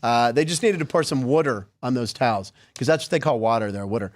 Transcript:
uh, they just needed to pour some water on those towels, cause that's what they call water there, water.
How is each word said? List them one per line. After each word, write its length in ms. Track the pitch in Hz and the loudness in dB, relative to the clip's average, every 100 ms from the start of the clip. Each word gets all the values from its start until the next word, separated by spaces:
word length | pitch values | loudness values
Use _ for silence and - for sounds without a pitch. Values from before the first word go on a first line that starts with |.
uh, 280 | 117 117 120 | 2 2 4
they 140 | 120 156 | 2 0
just 180 | 170 | 2
needed 160 | 233 190 | 0 0
to 60 | 147 | 0
pour 180 | 175 | 0
some 200 | 156 139 | 0 -2
water 440 | 123 147 156 113 98 _ | 0 2 2 -2 -6 _
on 100 | 127 | -4
those 200 | 127 117 | -2 -2
towels, 380 | - 127 107 98 _ _ - | 0 0 0 -4 _ _ -8
cause 120 | 127 | 0
that's 180 | 156 156 | 0 0
what 60 | |
they 80 | 165 | -2
call 200 | 156 127 | 0 0
water 320 | 110 117 107 | 2 0 0
there, 140 | 101 101 | -4 -4
water. 260 | 110 101 | -4 -4